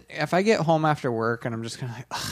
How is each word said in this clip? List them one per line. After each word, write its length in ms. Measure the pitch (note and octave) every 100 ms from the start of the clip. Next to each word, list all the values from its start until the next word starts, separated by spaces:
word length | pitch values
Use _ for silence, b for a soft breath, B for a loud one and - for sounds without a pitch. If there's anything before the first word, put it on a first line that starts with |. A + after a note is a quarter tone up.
| -
if 240 | D#3 D3+
I 80 | F3
get 200 | G3+ A3+
home 240 | D#3+ D#3+ D#3
after 260 | D3 C3+
work 320 | A2+ A2+ A#2
and 100 | B2+
I'm 100 | A2+
just 140 | A2+ -
kinda 160 | B2+
like, 120 | A#2 -
"Ugh, 200 | - -